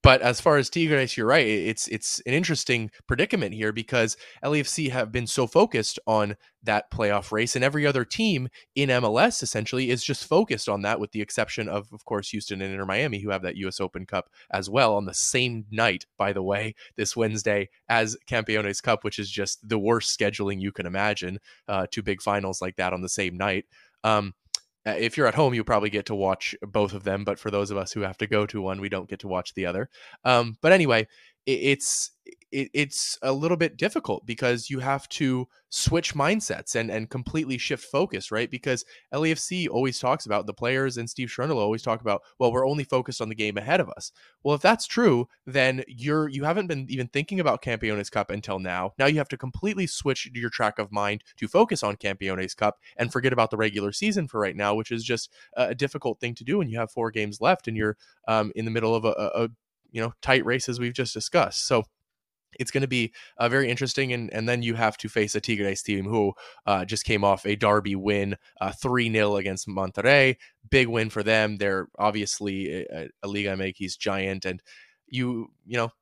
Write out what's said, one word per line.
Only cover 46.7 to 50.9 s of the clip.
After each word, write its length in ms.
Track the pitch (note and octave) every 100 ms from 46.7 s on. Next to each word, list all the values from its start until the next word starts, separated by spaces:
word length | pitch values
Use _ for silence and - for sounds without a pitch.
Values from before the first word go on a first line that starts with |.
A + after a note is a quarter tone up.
| D3 C3+
even 180 | C3 B2
thinking 320 | C#3+ D3+ F#3+
about 240 | D#3 A2
Campeones 480 | - A2 A2+ G#2 G2+
Cup 180 | G#2+ G2+
until 300 | G2+ G#2 F#2+
now. 340 | F#2 F2+ F#2+ -
Now 80 | C#3
you 100 | D3+
have 120 | C#3
to 80 | C3
completely 500 | B2+ - G3+ G3 F3
switch 420 | - C#3+ C3 -
your 180 | A#2+ A#2+
track 260 | - A2 -
of 140 | G#2